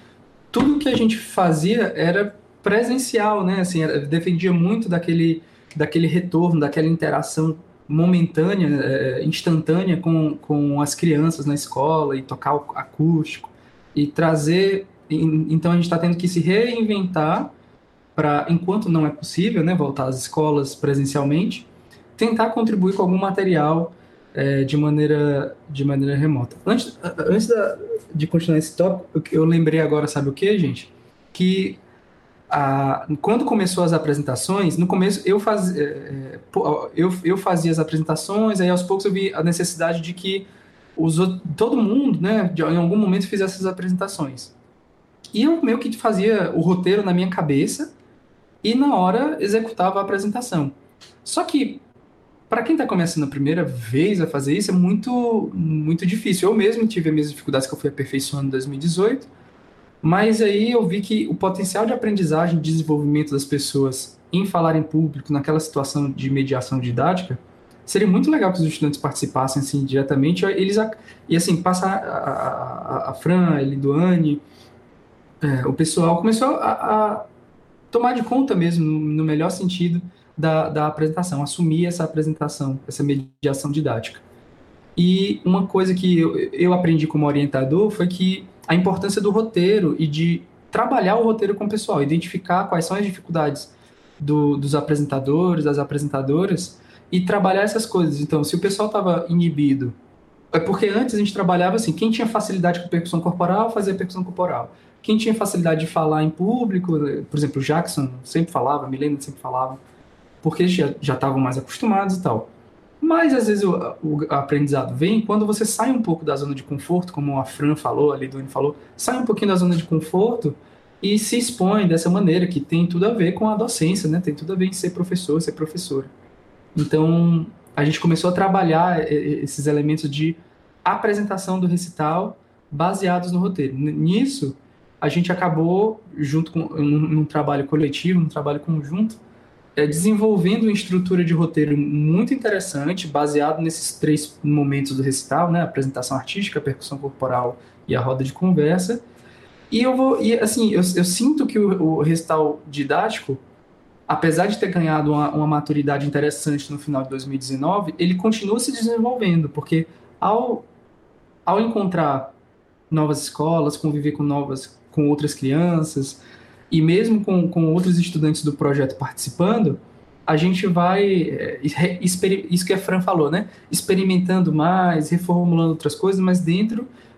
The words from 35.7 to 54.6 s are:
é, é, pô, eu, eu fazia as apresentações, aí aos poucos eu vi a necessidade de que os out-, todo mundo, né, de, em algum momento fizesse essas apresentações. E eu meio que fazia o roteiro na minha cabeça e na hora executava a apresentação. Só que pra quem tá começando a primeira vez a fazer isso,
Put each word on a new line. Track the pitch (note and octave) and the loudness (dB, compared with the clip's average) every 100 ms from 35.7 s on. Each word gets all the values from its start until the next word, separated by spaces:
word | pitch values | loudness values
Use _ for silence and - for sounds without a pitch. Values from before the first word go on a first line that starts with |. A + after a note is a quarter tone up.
| E3 | -2
é, | |
é, | D3 D3+ - C#3 C3+ D#3 - | -2 -4 -10 -12 -12 -16 -6
pô, | - D3 D3+ - - | -2 0 -2 -4 0
eu, | F3+ F3+ | 0 0
eu | E3 F#3+ | -2 -2
fazia | - F3+ E3 | 0 0 2
as | D#3+ | 0
apresentações, | D#3 D#3 D#3+ D3+ - G3+ A3 G3 | 0 -2 -2 -4 -2 0 0 2
aí | F3+ | 2
aos | F3+ | 2
poucos | F3+ F#3+ G3+ | 0 -2 0
eu | |
vi | F#3+ F#3+ | 0 -2
a | D#3+ | -2
necessidade | E3 E3+ F3 D#3+ E3 E3+ | -2 0 -4 -2 -2 -2
de | D#3+ | -6
que | F3 F#3+ G3 G3 - - _ - - | -8 -6 -6 -8 -18 -20 _ -14 -2
os | D#3+ D#3+ | 0 2
out-, | F#3 F3+ - - | 0 -2 -8 -2
todo | A3+ C4+ | 0 2
mundo, | G3+ B3 C#4 D#3+ | 2 2 2 0
né, | F#3 A3 F#3 | 2 0 0
de, | D#3+ | 0
em | D#3 E3+ | 0 2
algum | F3 G#3+ | 2 2
momento | G3+ F#3+ G3 | 2 2 0
fizesse | G3+ F#3+ F#3 | -2 -4 -4
essas | F#3+ | -6
apresentações. | F#3 F#3 F3+ G3 F#3+ C#3+ B2+ - - _ _ _ _ _ _ - | -4 -2 -2 -4 -6 -8 -8 -18 -20 _ _ _ _ _ _ -8
E | G#3+ | 0
eu | C#4 E4 | 2 2
meio | A#3 A3+ | 2 0
que | - - | -4 -4
fazia | A3+ G3 G#3 G#3+ E3+ E3 | -2 2 2 2 0 0
o | |
roteiro | E3 F3+ F3+ G3+ | 2 2 2 0
na | G3 | 2
minha | F3 F#3 | 0 0
cabeça | F#3+ D#3 C#3 F#3+ - D#4 - _ _ _ _ _ _ | -2 0 0 0 -2 -10 -12 _ _ _ _ _ _
e | G#3 | -2
na | A#3+ C#4+ G#3+ | 2 2 2
hora | F3+ A3 D4 D#4 | 2 2 0 -2
executava | G3+ A3 A3+ - F#3 G3 | 0 0 -2 -2 0 0
a | |
apresentação. | G3+ G3 G#3 B3 B3 F3 C#3 - _ _ - - | -2 -2 -2 -6 -4 -4 -4 -6 _ _ -20 -20
Só | - - | -6 -4
que | F4 D4 - - - _ _ _ _ _ _ | -2 -2 -2 -6 -18 _ _ _ _ _ _
pra | A#3 | -4
quem | A#3 D#4+ | 0 0
tá | C4 | 0
começando | F#3+ E3 - | 0 0 -2
a | C#3 | -4
primeira | C#3+ C#3 E3 | -2 0 0
vez | D3+ B2 A2 C3 F#3 G3 | -2 -6 -4 0 2 2
a | D#3+ | 0
fazer | C#3+ C#3 | -2 -2
isso, | F3 | 0